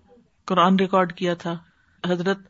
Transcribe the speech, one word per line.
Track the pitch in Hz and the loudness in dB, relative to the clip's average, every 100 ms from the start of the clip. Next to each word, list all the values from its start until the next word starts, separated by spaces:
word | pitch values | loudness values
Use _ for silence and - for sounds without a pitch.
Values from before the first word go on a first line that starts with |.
| _ _ _ _ - | _ _ _ _ -4
قرآن | 180 175 190 | 2 4 4
ریکارڈ | 185 190 180 170 | 2 2 0 -2
کیا | 180 170 | -6 -4
تھا۔ | 175 170 - _ _ _ | -8 -10 -12 _ _ _
حضرت | 180 180 180 196 | -4 -2 -2 -4